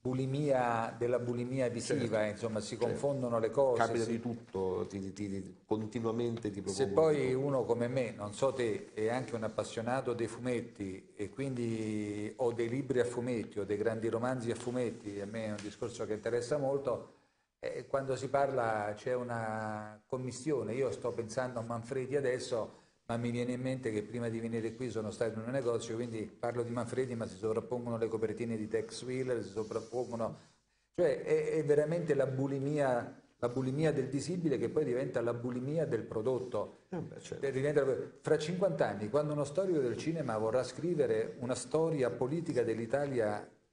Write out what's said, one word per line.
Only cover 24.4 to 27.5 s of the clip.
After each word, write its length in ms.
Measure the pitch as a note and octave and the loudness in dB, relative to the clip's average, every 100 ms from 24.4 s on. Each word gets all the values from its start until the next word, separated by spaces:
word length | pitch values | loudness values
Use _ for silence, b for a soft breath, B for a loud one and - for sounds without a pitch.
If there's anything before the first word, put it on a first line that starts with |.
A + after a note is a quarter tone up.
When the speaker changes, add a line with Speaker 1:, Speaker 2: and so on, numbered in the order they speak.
| A2+ A2+ A2+ A2+ | -2 -2 -2 -4
Speaker 1:
qui 120 | B2+ | -4
sono 220 | A2 G#2+ | -2 -4
stato 300 | F#2+ A2+ G#2+ | 0 -2 -2
in 40 | |
un 60 | A2+ | -2
negozio, 460 | C3+ A#2+ A#2 - A2+ | -2 0 0 -2 -4
quindi 260 | A#2+ A2 G2+ | -4 -4 -6
parlo 360 | - A#2+ A#2+ | -4 -4 -2
di 80 | A#2 | -2
Manfredi, 460 | A#2+ A#2 A#2+ C3 A#2+ | -2 -2 -2 -2 -2
ma 100 | G#2 | -4
si 100 | F#2+ | -2
sovrappongono 600 | A2 | 0